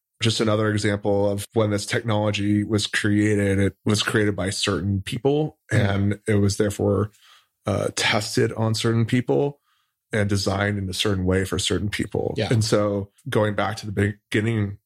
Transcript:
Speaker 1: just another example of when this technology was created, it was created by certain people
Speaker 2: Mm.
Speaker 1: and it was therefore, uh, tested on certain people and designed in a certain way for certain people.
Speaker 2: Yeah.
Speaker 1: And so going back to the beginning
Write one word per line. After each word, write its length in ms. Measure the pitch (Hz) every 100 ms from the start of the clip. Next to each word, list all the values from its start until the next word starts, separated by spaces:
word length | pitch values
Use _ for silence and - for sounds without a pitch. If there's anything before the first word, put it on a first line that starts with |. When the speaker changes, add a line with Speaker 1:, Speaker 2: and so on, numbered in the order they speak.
| _ _
Speaker 1:
just 180 | 113 110
another 300 | 110 107 107
example 600 | 107 104 101 104 101 101
of 160 | 101 101
when 160 | 113 107
this 140 | 104 -
technology 760 | 120 117 107 107 104 101 104
was 220 | 104 107 -
created, 720 | - 107 104 104 104 101 98
it 180 | 98 -
was 180 | - 104
created 320 | - 113 104 98
by 140 | 92
certain 520 | 104 - 95 95 98
people 560 | 95 131 139 147 151 - -
Speaker 2:
Mm. 220 | 107 101
Speaker 1:
and 260 | 101 101 101 -
it 80 | 104
was 200 | 101 98
therefore, 540 | 104 104 101 98 104 - - - _ _ -
uh, 220 | 101 104 -
tested 560 | - 113 107 - 117
on 200 | 110 113
certain 300 | 110 117 113 117
people 540 | 127 123 139 143 143 _ _ _ _ _
and 160 | 110 101
designed 500 | 101 95 98 101 101
in 100 | 95
a 40 |
certain 300 | 92 107 95
way 200 | 92 92
for 140 | 95 80
certain 300 | - 90 107
people. 460 | - - - - -
Speaker 2:
Yeah. 120 | 107
Speaker 1:
And 140 | 120
so 460 | 110 107 104 101 98 _ -
going 260 | 120 107
back 220 | 101 98 101
to 80 | 107
the 280 | 98 101 104 _
beginning 480 | 113 107 113 101 101